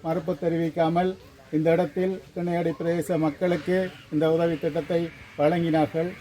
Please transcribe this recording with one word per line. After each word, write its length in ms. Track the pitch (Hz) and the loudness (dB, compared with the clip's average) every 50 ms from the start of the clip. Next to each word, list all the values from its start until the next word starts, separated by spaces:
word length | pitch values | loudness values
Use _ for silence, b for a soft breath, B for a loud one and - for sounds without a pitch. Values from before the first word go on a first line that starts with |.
| - | -4
மறுப்பு 300 | 165 160 180 160 170 151 | -2 -4 -2 -2 -4 -4
தெரிவிக்காமல் 760 | - - 170 165 165 165 165 151 170 165 160 170 170 185 185 190 - - - - - - - | -2 0 0 0 2 0 -2 0 2 2 2 4 2 2 0 -2 -6 -14 -20 -20 -20 -16 -4
இந்த 200 | - 156 156 165 | -2 0 2 4
இடத்தில் 520 | 165 170 180 - - 190 185 185 190 185 - - - | 4 4 2 0 -2 -2 -2 -2 -2 -6 -10 -12 -8
கிண்ணியடி 360 | 180 175 175 170 170 170 165 | -6 -4 -2 -2 0 0 -2
பிரதேச 460 | 156 - 165 170 170 175 160 - 180 | -4 -2 -2 -2 0 0 0 -2 0
மக்களுக்கு 600 | 156 160 156 147 - 185 180 175 170 151 - 180 185 185 185 - - - - | 0 0 0 -2 -2 -2 0 0 -2 0 0 0 0 0 -2 -8 -14 -14 -4
இந்த 200 | - 151 160 160 | -2 0 2 2
உதவி 280 | 160 165 170 170 165 143 | 2 2 2 0 0 0
திட்டத்தை 420 | - 165 147 165 147 - 180 170 170 165 - - - - - | -2 -2 -2 -4 -4 0 -2 -2 -2 -2 -8 -16 -20 -18 -4
வழங்கினார்கள். 720 | - 147 151 170 170 170 165 156 160 151 - - 160 165 180 190 - | 0 2 2 2 2 0 2 2 2 2 2 0 -2 -4 -4 -6 -10